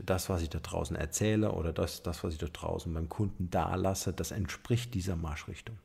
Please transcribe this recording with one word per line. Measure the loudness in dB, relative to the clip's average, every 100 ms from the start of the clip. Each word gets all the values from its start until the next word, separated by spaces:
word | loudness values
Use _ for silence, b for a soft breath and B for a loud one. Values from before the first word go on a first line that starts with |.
| 2
das, | 2 4
was | 2
ich | 2
da | -2
draußen | -2 -2 -2
erzähle | -2 -2 2 4 6 4
oder | 2 0
das, | 2 0 -2
das, | -4 -2
was | -2
ich | -2
da | -4
draußen | -4 -2 -2 -2
beim | -2 -2
Kunden | 0 0 0 0
da | 2 2 2
lasse, | 2 2 -2
das | -2 -2
entspricht | -2 -2 -4 0 0 2
dieser | -2 0 -2
Marschrichtung. | -2 -4 -6 -10 -10 -14